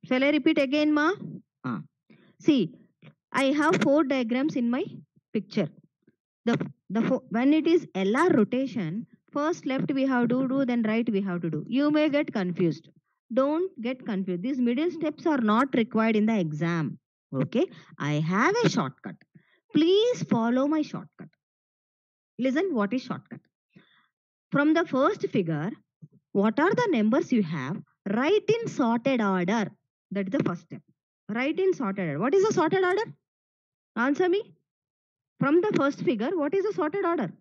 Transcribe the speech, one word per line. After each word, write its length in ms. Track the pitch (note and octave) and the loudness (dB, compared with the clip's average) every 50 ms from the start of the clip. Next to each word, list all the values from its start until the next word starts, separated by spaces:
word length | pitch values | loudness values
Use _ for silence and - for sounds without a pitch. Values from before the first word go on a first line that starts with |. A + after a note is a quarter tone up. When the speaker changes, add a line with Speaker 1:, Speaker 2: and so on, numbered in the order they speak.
| - - | -4 -2
Speaker 1:
Shall 140 | C4 B3+ C4 | -2 0 2
I 60 | C#4+ | 2
repeat 280 | D4+ D4+ B3+ D#4+ D#4+ D#4 | 2 4 4 4 4 4
again, 340 | C#4 C4+ C4 D4+ D4+ D4+ D4+ | 2 2 2 2 2 2 2
ma? 200 | D4 D4 D#4+ G4 - - - - - - _ _ _ _ | 2 2 0 0 -2 -6 -14 -14 -14 -18 _ _ _ _
Speaker 2:
Ah. 160 | - A#2+ - - - _ _ _ _ - _ _ _ _ _ | -8 -8 -8 -10 -14 _ _ _ _ -20 _ _ _ _ _
Speaker 1:
See, 340 | - - D4+ C4 F#3+ - - - - _ _ _ - - _ _ _ _ - | 2 2 4 4 2 -2 -4 -14 -20 _ _ _ -20 -20 _ _ _ _ -2
I 120 | - C4+ C4+ C4+ | 0 2 2 2
have 280 | D4 D4 D#4 F#4 - | 2 2 2 2 2
four 220 | - D4 C#4 D4 E4 | 4 4 4 4 4
diagrams 540 | C4 C#4+ C4+ B3 A3 A#3 B3 C4+ D#4+ - | 2 0 -2 0 -2 -2 -2 -2 -2 0
in 120 | D4 A#3+ A#3 | 0 0 0
my 140 | A#3+ C4 F#4 - - - - _ _ _ _ _ _ | 0 -2 -4 -6 -10 -16 -20 _ _ _ _ _ _
picture. 360 | A3+ G3 - - - F3+ D3 - - _ _ _ _ _ _ _ _ _ _ _ _ _ | -6 -6 -4 -4 -2 -2 -2 -4 -14 _ _ _ _ _ _ _ _ _ _ _ _ _
The, 120 | A3+ A#3 - - - - _ _ _ | -2 -2 -2 -2 -6 -10 _ _ _
the 140 | F3+ A3 A#3 | -4 -2 0
fo-, 200 | - C4+ B3 - - | 0 0 -2 -4 -4
when 240 | - A3+ B3 C#4 D4+ | -4 0 2 4 4
it 160 | D#4 D4+ E4+ | 4 4 4
is 180 | E4 F4 - - _ | 2 2 2 0 _
L 220 | F#3 G3 G3 G#3+ | -2 0 0 2
R 140 | C4 E4 F4+ | 2 2 4
rotation, 760 | E4+ C#4 G#3 G3 - B3 C4+ C4+ G#3 A#3 F#3 D#3 E3 G#3+ A#3 - - _ _ _ | 4 4 4 2 2 -2 -2 -4 -4 -6 -6 -4 -6 -8 -10 -12 -16 _ _ _
first 360 | _ D4 C#4+ D#4 F4 - - | _ -4 -2 -2 -2 -4 -4
left 260 | D4+ C4 C4+ - - D4 | -4 -4 -2 -2 -2 0
we 140 | C4+ C4 | 0 0
have 220 | C4+ C4 B3 A#3+ A#3 | 2 2 2 2 2
to 180 | A#3+ B3+ C4+ B3+ | 0 0 0 0
do, 160 | B3+ C#4 C#4 | 0 0 0
then 180 | A#3+ A#3+ A#3+ A3+ | 0 0 0 0
right 260 | G#3+ G#3+ A3+ A#3+ A#3+ A3 | 0 0 0 0 0 -2
we 80 | G3 | -2
have 220 | G3+ G3 F3 F3 E3 | -2 -2 -4 -4 -4
to 80 | E3+ | -4
do. 140 | D#3 D3+ D#3 - | -4 -4 -6 -2
You 240 | - C4 C#4+ D4 D4+ | -2 0 2 2 2
may 160 | D4+ D4+ D#4 | 2 2 2
get 240 | C#4 C#4+ D4 - - | 2 0 -2 -2 -2
confused. 560 | A3+ F#3 F3+ E3+ F3 F#3 E3+ D3+ - - - _ _ _ _ _ _ _ _ A3+ | -4 -4 -4 -2 0 0 0 0 -2 -8 -20 _ _ _ _ _ _ _ _ 0
Don't 380 | A3+ C4 C#4 D4+ D#4+ F4+ F#4+ F4+ - | 0 2 2 2 0 -2 -4 -6 -8
get 240 | A3 A#3 C4 B3+ - | -8 -8 -8 -6 -6
confused. 380 | - G#3+ F#3 G3 F#3 F3+ F3 F3+ | -4 -4 -4 -2 -2 -4 -4 -4
These 160 | B3+ C#4 B3+ | -4 -2 0
middle 320 | B3 A#3+ B3 B3 D#4 F4+ | 0 0 0 0 0 -2
steps 360 | E4 E4 D#4+ D4+ D4 - - | -2 -2 -6 -6 -6 -2 -2
are 120 | E4+ D4+ C#4 | 0 0 2
not 300 | A#3 G#3 G#3 A3+ C4 C#4 - | 2 2 4 2 2 2 0
required 420 | C4 A3+ A3 - G#3+ A3 A3+ A3+ | -2 -2 0 0 0 2 2 2
in 100 | G#3+ G#3 | 2 2
the 100 | G#3+ A3+ | 2 2
exam. 600 | G#3+ F3 D#3 D3+ D3 E3 E3 F3 E3+ D#3 C3+ - - _ _ _ _ _ _ - | 0 0 -2 -2 -2 -2 -2 -2 -2 -2 -4 -6 -10 _ _ _ _ _ _ -4
Okay? 340 | C3+ C3+ - - A3 E4+ F#4 - - - _ - | -4 -4 -2 0 -2 -2 -2 -4 -16 -20 _ -14
I 180 | - - C#3+ D3 | -8 -4 -2 0
have 420 | D3+ D#3+ D#3 F3+ G3 A#3+ E4 G#4 A#4 A#4+ | 0 0 0 0 2 2 2 2 0 0
a 40 | G4+ | -2
shortcut. 460 | - E3 D3+ C3 - _ _ - E3 - - _ _ - _ _ _ _ _ _ - | -2 -2 -4 -4 -6 _ _ -16 -16 -16 -20 _ _ -20 _ _ _ _ _ _ 0
Please 520 | D4+ D4+ E4 F#4 G4+ A4 B4 B4 - - | 0 2 4 4 2 2 2 0 -2 -2
follow 420 | - - A#3+ A3+ A#3 A#3+ B3+ C4 | -2 0 0 0 0 0 0 0
my 160 | D4 D#4 D#4 D4+ | 0 0 -2 -2
shortcut. 460 | D4+ - - - - _ _ - D#3 _ _ _ _ _ _ _ _ _ _ _ _ _ _ _ _ _ _ _ _ _ - | -4 -6 -14 -14 -14 _ _ -20 -20 _ _ _ _ _ _ _ _ _ _ _ _ _ _ _ _ _ _ _ _ _ -2
Listen, 340 | A3+ C4+ B3 D4 F#4 G4 E4 | -2 0 2 2 0 0 0
what 180 | A#3+ G3+ G3 A3+ | 0 0 0 -2
is 100 | C4 - | -4 -4
shortcut? 360 | - - B2+ - _ - B2+ _ _ _ _ _ _ _ - _ _ _ _ _ _ _ _ _ _ _ _ _ _ | -6 -10 -10 -10 _ -18 -20 _ _ _ _ _ _ _ -20 _ _ _ _ _ _ _ _ _ _ _ _ _ _
From 240 | - C#4 C#4+ D4+ D#4+ | 0 2 4 4 4
the 100 | E4 E4+ | 4 2
first 440 | D#4+ - B3+ C4+ D#4+ G#4+ - - G4 | 0 0 2 2 2 0 0 -4 -2
figure, 420 | - B3+ F#3 E3 D#3+ D3 D3+ G3 C#4 - _ _ _ _ - - _ - _ _ _ | -2 -2 0 0 -2 -4 -4 -6 -8 -10 _ _ _ _ -20 -20 _ -20 _ _ _
what 260 | G3 G3 A3 A3+ - | 0 2 2 2 2
are 160 | D4 F4+ A#4 | 2 2 2
the 140 | B4 B4 A4 | 2 0 2
numbers 400 | E4+ A#3 G#3 G#3+ A3 D4 E4+ - | 2 2 2 2 2 2 0 2
you 140 | - A#3 G3+ | 0 0 2
have? 320 | D#3 E3 D#3 B2+ C3 F3+ - - _ _ _ _ G3+ G3+ | 0 -2 -6 -4 -6 -6 -8 -10 _ _ _ _ -4 -2
Write 360 | A3 C4 D4+ G4+ G#4+ G4+ - | -2 0 2 2 2 2 0
in 180 | A4 A#4 A#4 | -2 0 0
sorted 540 | G4 - - C#4 A3+ A#3 A#3+ A3+ C4+ C4+ A#3+ | -6 -4 -2 0 0 0 0 0 0 0 2
order. 500 | A3 G3+ F#3+ F#3 F3+ F3 G#3+ A#3 G#3 C#3+ - _ _ _ _ _ _ _ - | 0 0 0 0 0 0 0 -2 -2 -4 -8 _ _ _ _ _ _ _ -6
That 140 | G3+ G3 F#3 | -6 -6 -2
is 40 | F#3+ | -4
the 120 | C#4 - | -2 -2
first 180 | F3+ F3 E3+ - | -2 -6 -6 -12
step. 200 | _ C#3+ A#2+ _ _ _ _ _ _ _ _ _ _ | _ -18 -18 _ _ _ _ _ _ _ _ _ _
Write 300 | G#3 A3+ B3+ C#4+ D#4+ E4 | -6 -4 -2 -2 -2 0
in 120 | F#4 F#4+ F4+ | 0 0 0
sorted 360 | - C4 G3 F#3+ G3 F#3+ E3 | 0 -2 -4 -4 -4 -4 -4
order. 100 | C#3 C#3+ | -2 -2
What 160 | F#3 C4 F4 | -2 2 2
is 120 | G4 F#4+ | 2 2
the 60 | A4 G4+ | 2 2
sorted 320 | - D#4+ D#4+ - F#4+ F#4 | 2 2 2 2 2 2
order? 200 | F4+ F4+ G4 A#4 - - _ _ _ _ _ _ _ _ _ _ _ _ _ _ _ _ | 2 0 0 -4 -6 -10 _ _ _ _ _ _ _ _ _ _ _ _ _ _ _ _
Answer 320 | - A#3 C4+ D4 - F#4 F4+ | -2 0 0 2 2 2 2
me. 260 | F4 G4+ A4+ - - _ _ _ _ _ _ _ _ _ _ _ _ _ _ _ _ _ | 2 0 -2 -6 -16 _ _ _ _ _ _ _ _ _ _ _ _ _ _ _ _ _
From 220 | - C#4 D4 F4 | 0 4 4 4
the 120 | F4 G#4+ G4+ | 4 4 2
first 260 | - C#4 C#4 C#4+ - - | 2 0 0 -2 -2 -2
figure, 280 | - C#4 G#3 G#3+ C4+ G4 | -2 -2 0 -2 -4 -2
what 200 | F4 C#4+ D4 - | -2 -2 -2 -2
is 100 | G4 F4+ | -2 -2
the 80 | G#4+ G4+ | -2 -2
sorted 320 | - F#4 D4+ - G4+ G4 | -2 -4 -4 -2 -2 -2
order? 280 | E4+ E4+ E4 A3+ D#3 - - | -2 -2 -2 -2 -4 -8 -12